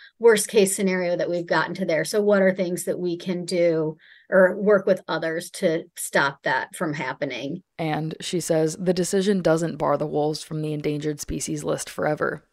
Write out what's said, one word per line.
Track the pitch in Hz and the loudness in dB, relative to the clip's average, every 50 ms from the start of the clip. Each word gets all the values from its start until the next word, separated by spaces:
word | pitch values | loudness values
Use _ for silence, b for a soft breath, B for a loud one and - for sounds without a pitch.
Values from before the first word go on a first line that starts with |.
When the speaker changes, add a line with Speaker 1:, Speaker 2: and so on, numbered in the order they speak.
| B B B - | B B B 4
Speaker 1:
worst | 220 233 214 208 - | 6 6 6 6 2
case | - 208 226 190 190 - | 2 4 4 4 4 2
scenario | - 196 185 185 185 180 175 175 | 0 0 0 0 0 0 0 0
that | 165 160 165 | -2 -2 -2
we've | 175 175 170 | -2 -4 -2
gotten | 170 175 160 156 165 180 | 0 0 0 0 -2 -4
to | 180 190 | -6 -2
there. | 165 160 151 165 | 0 0 0 0
So | - - 208 | 0 0 0
what | 208 208 208 196 | 4 4 4 6
are | 190 190 190 | 4 4 4
things | 202 185 175 180 165 - | 2 -2 -2 -2 -4 -4
that | 185 156 | -4 -4
we | - 180 175 165 | -2 -2 -4 -4
can | 175 - 190 175 175 175 | -4 -4 -4 -4 -4 -4
do | 165 190 170 175 170 160 160 156 156 156 b b b b b b b | -2 0 2 2 4 4 2 0 -2 -4 b b b b b b b
or | 185 190 185 185 196 | 6 6 6 6 4
work | 208 196 208 208 190 196 | 2 4 4 4 4 4
with | 208 185 - - - | 2 0 0 0 -4
others | 165 156 165 160 160 165 165 - | -4 -2 -2 -4 -4 -4 -8 -10
to | - - 196 170 160 170 - - _ | -10 -2 0 0 0 0 -4 -8 _
stop | - - - - 180 143 139 147 _ - | -12 -10 -2 0 2 2 2 -2 _ -2
that | 156 131 120 - - - | -2 0 -2 -2 -6 -8
from | - 185 156 143 | -6 -6 -4 -4
happening? | 147 131 131 139 - 151 135 127 113 135 139 - 190 _ _ _ | -6 -6 -6 -6 -6 -6 -6 -6 -8 -8 -8 -10 -10 _ _ _
Speaker 2:
And | - 165 156 151 151 160 156 - - | -6 -4 -2 -2 -2 -4 -6 -8 -8
she | - - 185 170 | -8 -4 -4 -4
says, | - - 165 156 160 156 165 - | 0 0 2 2 2 0 -2 -2
"The | 180 180 180 | 0 0 0
decision | 180 170 - 202 196 185 208 202 185 | 0 0 0 0 0 2 2 0 2
doesn't | 170 165 160 165 170 160 151 | 4 2 2 2 0 -2 -4
bar | 151 151 147 147 | -2 0 0 0
the | 143 151 | 0 0
wolves | 151 151 151 147 151 156 - | -2 0 0 0 0 -2 -4
from | - - 160 156 | -8 -8 -6 -6
the | 156 151 | -4 -4
endangered | 151 151 147 151 147 147 151 151 147 147 | -4 -4 -2 -4 -4 -2 -4 -6 -6 -6
species | - - 160 151 - - 156 147 151 | -8 -8 -6 -6 -4 -6 -6 -6 -4
list | 160 151 139 - - | -4 -4 -4 -6 -10
forever. | - - - 151 151 147 165 - - 156 _ _ | -6 -2 -2 -2 0 0 -2 -4 -4 -6 _ _